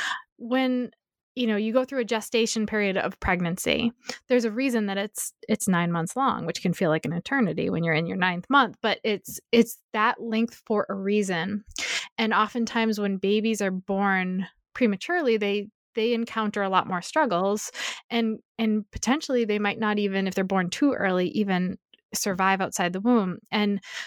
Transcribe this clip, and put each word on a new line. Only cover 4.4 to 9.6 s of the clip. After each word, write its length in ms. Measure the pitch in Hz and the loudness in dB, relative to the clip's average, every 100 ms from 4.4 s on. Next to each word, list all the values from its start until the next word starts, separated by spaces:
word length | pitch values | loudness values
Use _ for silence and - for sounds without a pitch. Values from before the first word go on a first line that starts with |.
| 226 | 2
a 60 | |
reason 360 | 214 269 233 208 | 0 0 0 0
that 100 | 196 | -2
it's, 360 | 214 - - - - | -6 -6 -10 -10 -4
it's 200 | 214 - | -2 2
nine 240 | 175 170 | 2 2
months 240 | 170 170 - | 0 -2 0
long, 300 | 269 - 165 | 0 0 -4
which 160 | - | -2
can 120 | 185 | -2
feel 160 | 165 175 | 0 2
like 160 | 156 151 | 2 0
an 80 | |
eternity 560 | 170 - 277 208 156 165 | -4 -2 0 0 0 -2
when 140 | 170 | 0
you're 100 | 165 | 0
in 140 | 156 165 | 0 0
your 100 | 190 | 0
ninth 280 | 185 175 - | 0 0 2
month, 260 | 277 233 - | 4 4 0
but 180 | 226 190 | -2 0
it's, 360 | - 202 - - - | 0 -2 -4 -14 2
it's 260 | 233 | 4